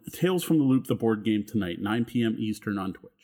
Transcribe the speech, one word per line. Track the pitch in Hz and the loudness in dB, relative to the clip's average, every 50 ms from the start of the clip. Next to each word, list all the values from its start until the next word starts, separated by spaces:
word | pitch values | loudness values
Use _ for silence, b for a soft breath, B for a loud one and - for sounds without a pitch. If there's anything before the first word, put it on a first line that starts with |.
| - - | -16 -12
Tales | - - 170 180 185 175 - | -4 0 0 2 2 0 2
from | - 165 | 2 2
the | 156 139 | 4 4
Loop, | 131 131 131 131 | 4 4 4 2
the | - 123 | 0 -2
board | 98 117 113 110 107 104 | 0 2 0 0 2 0
game | 110 107 104 104 | 0 0 0 0
tonight, | - - 107 95 87 85 - | -2 -2 -2 -2 -2 -4 -4
nine | 101 101 110 120 117 | -4 -2 -2 -2 -2
P | 117 - 123 | -2 0 0
M | 117 113 113 | 0 0 0
Eastern | - 113 107 104 - - 110 101 | -2 -2 -4 -4 -4 -4 -4 -4
on | 98 92 95 | -4 -4 -6
Twitch. | 87 - - - _ b | -8 -10 -14 -20 _ b